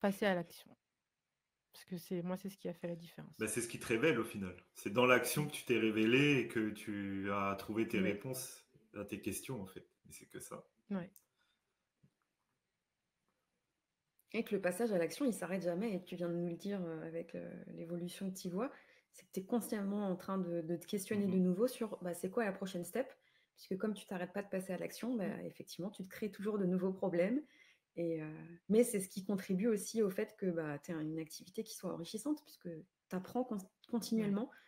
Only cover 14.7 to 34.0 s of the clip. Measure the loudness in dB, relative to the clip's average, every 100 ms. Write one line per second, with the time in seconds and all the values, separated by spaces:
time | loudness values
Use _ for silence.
14.7 | 2 2 4 2 2 2 2 0 0 0
15.7 | 0 0 -2 -4 -4 0 0 0 -2 -4
16.7 | -4 -4 -6 -6 -8 -8 -8 -10 -12 -12
17.7 | -10 -6 -4 -6 -6 -6 -6 -4 -2 -4
18.7 | -6 -20 -20 _ -20 -10 -6 0 0 0
19.7 | -2 0 0 0 -2 -2 -2 0 -2 0
20.7 | -2 -2 -4 0 0 4 6 6 6 2
21.7 | 2 -4 -4 -6 -4 -2 0 0 0 -4
22.7 | -4 -4 -2 -4 -6 _ _ _ -14 -6
23.7 | -2 0 -2 -4 -4 -4 -4 -4 -4 -2
24.7 | -4 -4 -4 -4 -2 -2 -4 -8 -10 -12
25.7 | -8 -6 -6 -10 -6 -6 -4 -2 2 4
26.7 | 4 2 0 0 4 4 2 -2 -16 -20
27.7 | _ _ -4 -2 -2 -4 -8 -14 -10 4
28.7 | 6 6 4 -2 -6 -2 -2 0 2 4
29.7 | 2 0 2 2 2 -4 -2 0 0 0
30.7 | -4 -4 -4 -2 -4 -6 -10 -12 -8 -8
31.7 | -6 -6 -6 -6 -4 -2 -2 -4 -14 -10
32.7 | -10 -12 _ -6 -6 -2 -2 0 -2 -8
33.7 | _ -4 -2